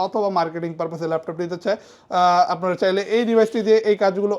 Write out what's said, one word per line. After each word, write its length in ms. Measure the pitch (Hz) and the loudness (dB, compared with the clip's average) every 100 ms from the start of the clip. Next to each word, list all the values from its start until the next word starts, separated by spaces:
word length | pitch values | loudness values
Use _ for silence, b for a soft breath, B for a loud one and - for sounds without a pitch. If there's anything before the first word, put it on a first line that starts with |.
অথবা 240 | 190 220 202 185 | -4 -2 0 0
মার্কেটিং 320 | 165 165 165 165 | -2 -4 -6 -6
পারপাসে 280 | 165 165 165 | -8 -6 -4
ল্যাপটপ 240 | 160 160 165 | -4 -6 -8
নিতে 160 | 175 175 | -8 -6
চায়, 140 | 202 220 | -4 -4
আহ, 640 | - - - 180 180 175 - | -8 -20 -4 2 4 4 2
আপনারা 220 | 170 185 175 | 0 -4 0
চাইলে 180 | 190 196 196 226 | 0 0 0 0
এই 60 | 226 | 2
ডিভাইসটি 320 | 226 226 226 214 | 2 2 2 2
দিয়ে 120 | 220 214 | 2 4
এই 60 | 202 | 2
কাজগুলো 320 | 196 190 208 | 2 0 -2